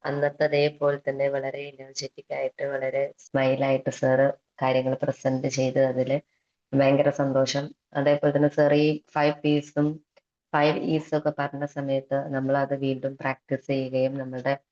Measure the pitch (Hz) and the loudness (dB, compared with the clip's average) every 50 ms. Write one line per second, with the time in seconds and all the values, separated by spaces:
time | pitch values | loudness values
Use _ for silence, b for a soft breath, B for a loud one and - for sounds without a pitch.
0 | _ 143 139 143 143 143 143 - 156 151 147 143 147 147 147 - 147 143 143 143 | _ -4 -4 -2 -2 -2 0 0 -2 0 2 2 2 2 0 0 0 0 0 0
1 | - - 135 135 139 139 139 139 135 135 135 139 143 143 139 135 131 135 135 - | -4 -6 -2 0 0 0 0 -2 -4 -4 -8 -8 -12 -12 -14 -16 -18 -14 -12 -10
2 | 143 135 _ - 143 _ 143 139 135 131 - - 143 139 143 135 131 135 131 139 | -12 -12 _ -16 -14 _ -6 -4 -4 -6 -4 -4 -6 -4 -4 -4 -4 -2 -2 -2
3 | 139 143 - _ - - _ 135 135 131 131 131 139 139 135 131 131 - 123 - | -4 -4 -6 _ -20 -6 _ 0 2 2 2 2 2 0 0 0 0 -4 -4 0
4 | - 131 131 131 135 139 - - _ _ _ - 135 131 127 131 127 131 131 131 | 0 2 4 4 4 2 2 -2 _ _ _ -4 -2 0 0 0 0 0 -2 -2
5 | - 139 135 - - 143 131 131 131 139 131 139 131 131 127 135 135 131 127 127 | -2 -4 -4 -2 -2 -2 -2 0 -2 -4 -2 0 -2 0 2 2 2 2 2 0
6 | 127 127 135 147 - _ _ _ _ _ _ _ _ _ - 139 139 135 139 139 | 0 0 0 -4 -4 _ _ _ _ _ _ _ _ _ 0 2 4 4 4 4
7 | - 143 139 - 143 139 135 135 135 131 - 139 143 147 - _ _ _ - 147 | 2 2 2 0 -2 0 2 2 0 2 0 -4 -4 -6 -12 _ _ _ -6 -2
8 | 139 147 147 143 - 147 143 - 147 - - - 151 143 147 147 147 151 156 151 | 2 2 2 4 2 2 2 4 2 2 4 4 4 4 6 4 4 2 2 0
9 | _ _ _ 156 147 151 147 147 - 151 151 147 143 147 - - 147 147 151 151 | _ _ _ 0 2 2 0 0 0 0 0 0 0 -4 -2 0 0 0 0 -4
10 | _ _ _ _ _ _ _ _ _ _ - 156 147 151 156 - - - 160 156 | _ _ _ _ _ _ _ _ _ _ 0 2 2 2 2 0 -2 -2 -2 -2
11 | 156 - - 151 147 151 151 - 143 143 - 139 147 143 - 143 139 139 139 135 | -2 0 -2 -2 0 -2 -4 -2 -6 -6 -4 -6 -8 -6 -6 -6 -4 -2 -2 -2
12 | 135 _ 139 139 139 147 139 135 131 135 139 139 139 135 139 135 135 135 135 131 | -2 _ -4 -4 -4 -2 -4 -4 -2 0 0 0 0 0 -2 -2 -2 -2 -2 -2
13 | 131 135 135 135 131 135 131 _ _ _ 139 135 _ - 139 135 131 127 127 131 | -4 -8 -8 -6 -6 -6 -6 _ _ _ -6 -6 _ -4 -2 -2 -2 -2 -2 0
14 | 131 131 135 139 131 131 127 127 123 139 139 139 _ _ | 0 0 -2 -4 -8 -8 -10 -6 -2 -2 -4 -4 _ _